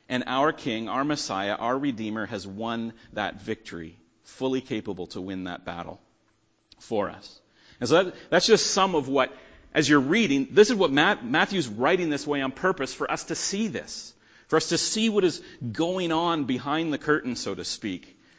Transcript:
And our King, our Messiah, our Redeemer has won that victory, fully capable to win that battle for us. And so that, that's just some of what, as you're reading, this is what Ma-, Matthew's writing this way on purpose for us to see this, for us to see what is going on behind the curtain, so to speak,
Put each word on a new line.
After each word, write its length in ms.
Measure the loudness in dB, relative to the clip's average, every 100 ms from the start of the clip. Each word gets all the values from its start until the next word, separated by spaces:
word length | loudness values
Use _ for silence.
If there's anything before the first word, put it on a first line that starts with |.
| -6
And 160 | -4 -2
our 260 | 0 0
King, 380 | 0 -4 -6 -4
our 140 | -2
Messiah, 500 | -2 -2 -4 -4 -2
our 240 | -2 -2 -2
Redeemer 480 | -2 -4 -6 -6 -6
has 200 | -8 -8
won 460 | -8 -6 -4 -6 -10 -10
that 260 | -6 -6 -6
victory, 560 | -8 -8 -10 -12 -12 -16 _ _
fully 360 | -20 -6 -2 -2
capable 460 | -4 -6 -6 -8 -10
to 120 | -10
win 240 | -8 -8
that 200 | -8 -8
battle 360 | -10 -10 -12 -14 _ _ _ _ _ _ _ _
for 300 | -4 -2 -2
us. 300 | -6 -18 -20 _ _ -20 -8
And 80 | 4
so 160 | 4
that, 100 | 4 -4 0
that's 160 | 2 6
just 260 | 4 4
some 220 | 2 2
of 140 | 2 2
what, 240 | 2 0 -4 -20 -20 -2
as 160 | 0 6
you're 120 | 6
reading, 480 | 6 4 4 2 4
this 200 | 6 6
is 60 | 6
what 140 | 4
Ma-, 300 | 4 4 2
Matthew's 460 | 0 0 2 0 -2
writing 420 | 0 2 2 0
this 160 | -2 -2
way 160 | -2
on 100 | -2
purpose 400 | -2 -2 -2 -6
for 180 | -4 -4
us 140 | -4
to 100 | -4
see 340 | -6 -4 -2 -2
this, 440 | -4 -8 -14 -16 -20 _ -20 0
for 80 | 0
us 120 | 2
to 100 | 0
see 300 | 0 0 2
what 160 | 4
is 180 | 2 0 -10 -10 -6
going 400 | -2 -2 0 0
on 320 | 0 2 0
behind 480 | 0 -2 -2 -2 -2
the 60 | -2
curtain, 380 | 0 0 0 -6
so 180 | -6
to 100 | -6
speak, 540 | -8 -6 -6 -6 -10 -20 _